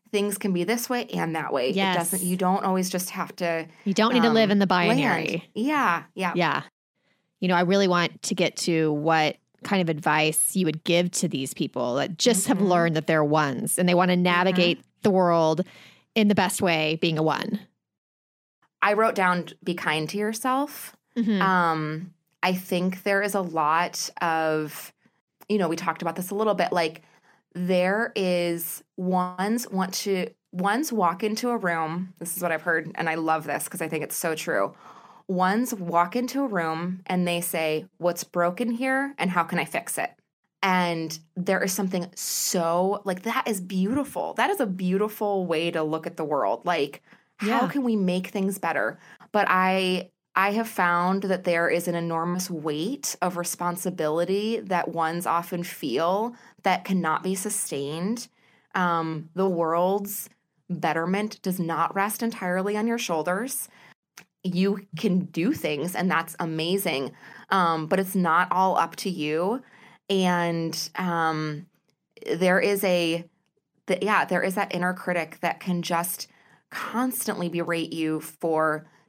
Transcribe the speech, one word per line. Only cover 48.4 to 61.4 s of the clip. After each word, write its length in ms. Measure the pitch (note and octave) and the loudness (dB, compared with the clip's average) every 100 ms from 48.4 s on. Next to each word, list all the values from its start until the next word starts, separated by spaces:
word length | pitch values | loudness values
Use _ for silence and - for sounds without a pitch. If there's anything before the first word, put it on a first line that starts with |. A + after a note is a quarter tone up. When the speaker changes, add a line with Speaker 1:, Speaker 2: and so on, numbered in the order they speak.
| F#3+ F#3+ | -4 -2
Speaker 1:
better? 420 | E3 C#3+ A2 - - - - | -2 0 -2 -4 -14 -20 -2
But 160 | G#3 - | 2 4
I, 600 | F#3 F#3 F#3+ F#3 F3+ - _ _ F#3 | 4 4 2 2 -2 -4 _ _ 0
I 160 | G3 | 2
have 160 | G#3+ A3 | 0 -2
found 560 | - F3 F3 F3+ G3 | 0 2 2 2 0
that 220 | G3 F3+ F#3 | 0 0 0
there 240 | E3+ E3+ | 2 2
is 180 | F3 F3 | 0 0
an 80 | E3+ | -2
enormous 540 | E3+ E3 E3+ F3+ F#3 | -2 -2 -2 -2 -4
weight 640 | E3 D#3 D3+ F#3+ C#4 - - | -6 -4 -4 -4 -4 -6 -2
of 160 | F3+ F#3 | -2 -2
responsibility 1200 | F3 - F3 F3 F#3 F#3 D3+ D#3+ F3 G3 G#3+ A3+ | -6 -4 -4 -4 -4 -2 -2 0 0 0 -2 -4
that 300 | F#3+ F3+ - | -2 -2 -2
ones 360 | E3 D#3+ F3 D3 | -2 -2 -2 -2
often 380 | E3+ F3 F3 | -2 -2 -6
feel 720 | F3+ - C#3+ B2 E3+ G3 A#3+ A#3+ - _ | -8 -8 -4 0 0 0 -2 -8 -20 _
that 200 | F#3+ F#3 | 0 0
cannot 400 | - F#3+ D#3+ D#3 | 0 0 0 0
be 120 | F#3 F#3+ | -2 -4
sustained. 920 | G#3 - - C#3 C#3+ D#3+ F#3+ B3 - _ _ _ _ F#3+ | -4 -6 -6 -6 -6 -4 -4 -4 -8 _ _ _ _ -2
Um, 540 | F3+ E3 D#3+ D#3 D#3+ F3+ | 0 0 -2 -4 -6 -2
the 120 | F#3+ | 0
world's 800 | E3+ D#3+ E3+ F#3 G3+ G3+ - - _ _ _ - | 2 2 2 2 0 -2 -10 -12 _ _ _ -8
betterment 720 | F3 D#3+ D#3+ E3+ G3+ G#3+ - | -2 0 0 0 -2 -2 -6